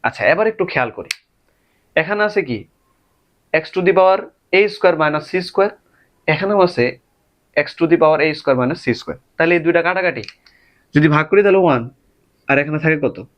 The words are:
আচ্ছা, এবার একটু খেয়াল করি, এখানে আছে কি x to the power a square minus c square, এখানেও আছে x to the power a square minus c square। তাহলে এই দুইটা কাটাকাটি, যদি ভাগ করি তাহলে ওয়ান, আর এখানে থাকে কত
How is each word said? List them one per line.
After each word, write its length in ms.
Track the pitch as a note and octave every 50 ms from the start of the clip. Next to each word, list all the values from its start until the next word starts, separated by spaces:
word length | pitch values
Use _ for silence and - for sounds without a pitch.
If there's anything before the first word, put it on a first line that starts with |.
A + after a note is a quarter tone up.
| -
আচ্ছা, 140 | A2+ - - A2 G2+
এবার 140 | D#3 F3+ A3 A3
একটু 120 | A3 - F#3 F3
খেয়াল 180 | - D3 B2+ - -
করি, 140 | - - - - - _ _ _ _ _ _ _ _ _ _ _ _ _ _ _ D#3
এখানে 200 | D#3+ E3+ G#3 G#3 G#3+ G#3
আছে 120 | G#3 G#3 E3+ C3+
কি 80 | A#2+ G#2 - _ _ _ _ _ _ _ _ _ _ _ _ _ _ _ _ _ - D#3
x 20 | D#3+ - -
to 40 | F#3+ F3+
the 60 | F3+ F3+ F#3
power 200 | F#3 F#3 F#3+ G3 - - _ _ _ _ - F#3+
a 20 | G#3 G#3 G3+
square 220 | - - F3+ E3 D#3+
minus 220 | D#3 D3+ D3 D3+ - -
c 20 | - F#3 F3 -
square, 240 | - - G3 G#3 G#3 _ _ _ _ _ _ _ _ _ _ - D#3
এখানেও 260 | - F#3+ G3 G#3 G3+ F#3
আছে 180 | F3 - - A#2+ B2+ - - _ _ _ _ _ _ _ _ _ _ _ C#3+ D3
x 20 | - - -
to 40 | E3 D#3+
the 60 | E3 D#3+ D#3+
power 160 | D#3 D#3 D3+ D3+
a 20 | D#3 D3+ D3
square 180 | - - C3+ B2+
minus 180 | B2 B2 D3+ - -
c 20 | B2+ A#2 -
square। 180 | - - C#2+ - _ _ _
তাহলে 180 | _ E3 E3 F3
এই 40 | F3 D3+
দুইটা 160 | E3+ E3 E3+ E3+
কাটাকাটি, 360 | E3+ F#3 F#3+ F3+ F3 - C3 G#2+ - - _ _ _ _ _ _ _ _ _ _ _ _
যদি 120 | D3 D3+ D#3+ D3
ভাগ 100 | D3+ D#3 D#3
করি 120 | - G3+ G#3
তাহলে 140 | G3+ F#3+ G3 F#3
ওয়ান, 160 | E3+ C#3 A#2+ A#2 B2+ - _ _ _ _ _ _ _ _ _ _ -
আর 60 | C#3 C#3
এখানে 160 | C#3+ D3+ D3+ D#3 D#3
থাকে 140 | D#3+ D#3+ D3+ D3
কত 120 | B2+ - F2 G#2+ _ _